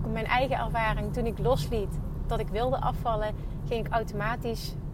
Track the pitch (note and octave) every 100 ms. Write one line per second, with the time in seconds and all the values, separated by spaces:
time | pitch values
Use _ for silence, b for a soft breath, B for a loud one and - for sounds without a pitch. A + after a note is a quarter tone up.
0 | A#3 A3 A3 B3 C4 A#3 A3+ A#3 A3 G#3+
1 | G#3 A#3+ A#3 - A#3 B3+ - A3+ G3 -
2 | - - - A3+ D3 G3 B3 B3+ - B3
3 | A#3+ G#3+ G#3+ B B B - A#3 G#3 A#3
4 | A3 G#3 G#3 A#3+ A#3+ A3+ - - -